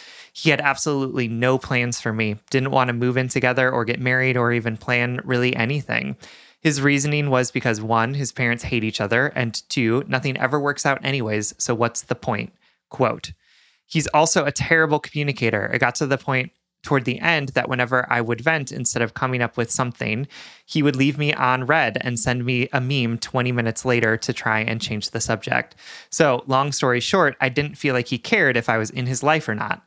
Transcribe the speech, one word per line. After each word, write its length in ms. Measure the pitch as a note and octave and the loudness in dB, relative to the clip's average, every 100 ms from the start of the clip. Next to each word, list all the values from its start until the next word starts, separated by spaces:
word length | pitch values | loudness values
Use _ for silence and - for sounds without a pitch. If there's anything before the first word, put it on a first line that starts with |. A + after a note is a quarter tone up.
| - - - | -20 -20 -20
He 180 | - D#3 | -2 2
had 100 | C#3 | 2
absolutely 640 | C#3+ C3+ D#3 C#3+ C3+ B2 A#2+ | 2 0 -2 -2 -2 -2 -2
no 320 | A2+ B2+ C3 | 0 2 2
plans 420 | - B2 B2 A#2 | 0 -2 0 -2
for 120 | A#2+ | -4
me, 240 | A2 A2 G#2 _ | -2 -2 -4 _
didn't 200 | C3+ C3+ | 0 2
want 200 | C3+ B2 | 2 2
to 40 | |
move 220 | A#2+ B2 B2+ | 0 0 0
in 100 | B2+ | 0
together 420 | B2 B2+ B2 B2+ | 0 2 2 2
or 160 | B2+ | 2
get 140 | A2+ A#2+ | -2 -2
married 380 | B2+ B2+ C3 B2 | 0 2 2 2
or 160 | A#2+ | 2
even 240 | A#2+ A2+ A2 | 2 0 -4
plan 440 | - B2 A#2+ B2 | -2 0 0 -4
really 320 | - B2 B2 B2 | -2 0 2 2
anything. 600 | A#2 C#3+ - A#2 C3+ C3+ - - - _ | 0 -2 -2 -4 -4 -8 -14 -20 -20 _
His 200 | D#3+ C#3 | -2 2
reasoning 480 | C#3 C#3+ C#3+ D3 D3 | 2 2 2 0 2
was 220 | B2+ B2+ | 2 0
because, 300 | B2+ A#2+ A2 | -2 -2 -2
one, 340 | A2 A2+ A2+ | 0 0 2
his 160 | C#3 C3 | -2 -4
parents 320 | - B2 A#2+ | -2 -2 -2
hate 220 | - B2 | -2 -2
each 160 | A2 - | -2 -2
other, 320 | G2+ A#2 C#3+ | 0 2 0
and 260 | - A#2 - - | -2 -4 -4 -4
two, 360 | - A2+ A#2+ C#3+ | 0 2 2 0
nothing 300 | C3 C3+ B2+ | -2 -2 -2
ever 240 | B2+ D3 | 0 0
works 260 | C#3+ C#3 D3 | 0 -2 -2
out 180 | C3+ | 0
anyways, 500 | C3+ C3+ A2 G#2+ G#2 - | -2 -2 0 -2 -2 -4
so 160 | - | -2
what's 280 | A2+ A#2 - | 0 0 -2
the 120 | - | -6
point? 380 | A#2+ - A2 F3+ _ _ _ _ | -6 -4 -4 -6 _ _ _ _
Quote, 440 | - B2+ A#2 - - _ _ _ _ _ | -2 0 0 -10 -18 _ _ _ _ _
he's 160 | D#3+ - | -2 2
also 360 | D3+ D#3 F#3 | 2 4 2
a 80 | C#3+ | 0
terrible 460 | - B2+ E3 D#3+ D3+ | -2 2 4 4 2
communicator. 640 | - D3 C#3+ B2+ A2+ G#2+ - | -2 -4 -4 0 0 0 -2
It 60 | - | 0
got 160 | B2 | 0
to 120 | - C#3+ | 0 -2
the 120 | C3+ | -2
point 340 | - C3 B2+ - _ _ | 0 -2 -4 -10 _ _
toward 240 | - C#3 B2 | -2 0 0
the 120 | - | -2
end 280 | E3 D#3+ C3+ | 0 0 0
that 200 | C3 B2 | -2 -2
whenever 360 | B2+ A#2+ B2+ - | -2 0 0 0
I 80 | A#2+ | 0
would 220 | A2+ A#2 | 0 -2
vent, 280 | C3 D#3+ C3+ | 0 -2 -2
instead 300 | - B2 A#2 | -6 -4 -2
of 140 | A2+ | -2
coming 260 | - C3 B2+ | -2 -2 0
up 160 | A#2+ - | -2 -2
with 140 | A2+ | -4
something, 580 | - B2 - A#2+ G#2+ C#3 - - - - | -2 -4 -4 -4 -4 -6 -10 -20 -20 -6
he 160 | D#3+ | 0
would 120 | C#3+ | 2
leave 220 | C3 C#3 C3+ | 4 2 2
me 160 | D3 | 0
on 320 | - B2+ B2+ | 2 2 2
red 320 | B2 D#3 B2 G2+ | 2 2 2 -2
and 180 | B2 A#2+ | -4 -2
send 240 | - B2 | -2 -2
me 240 | A#2+ B2 B2 | 0 0 0
a 120 | C3 | -2
meme 340 | B2+ C#3 A#2 A#2 | 0 0 0 -2
twenty 340 | - C3 B2 | -2 -2 0
minutes 360 | B2 A2+ A2 C3 | 0 0 -2 0
later 320 | A#2+ A2+ A2 | 2 2 2
to 140 | - | -2
try 260 | A#2 - A2 | -4 0 0
and 180 | A2 A#2 | 0 -4
change 340 | - G#2+ - | -4 -6 -6
the 100 | A#2 | -4
subject. 520 | - A2 - B2+ - - - - - | -2 -2 0 -2 -2 -12 -20 -20 -6
So, 340 | - D3+ B2 - | 2 4 4 2
long 240 | C3 C#3+ | 0 0
story 300 | C3+ C3+ A#2+ | 0 2 2
short, 340 | - G3 D3+ - | 2 4 2 2
I 80 | C3 | 0
didn't 300 | B2+ D3 D#3 | 0 -2 -2
feel 160 | D3 | 0
like 140 | B2+ A#2+ | 0 0
he 100 | A#2+ | -4
cared 400 | - A3 D3 A#2+ | 0 2 4 4
if 100 | A2+ | 2
I 80 | A2+ | 0
was 140 | A2 | 0
in 160 | - B2 | -4 -4
his 160 | B2+ | 0
life 260 | C#3 D#3+ - | 0 0 0
or 60 | |
not. 280 | A2 G#2+ - | -4 -4 -6